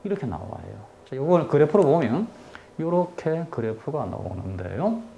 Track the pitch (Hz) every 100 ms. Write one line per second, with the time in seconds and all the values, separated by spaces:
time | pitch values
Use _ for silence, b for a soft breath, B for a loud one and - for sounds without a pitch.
0 | 202 196 123 82 - - - 104 101 -
1 | - 131 143 175 147 147 147 151 151 160
2 | 123 127 226 B B B B - 160 175
3 | 180 180 - 160 165 - 110 110 - 147
4 | 110 104 92 92 95 92 92 95 190 226
5 | -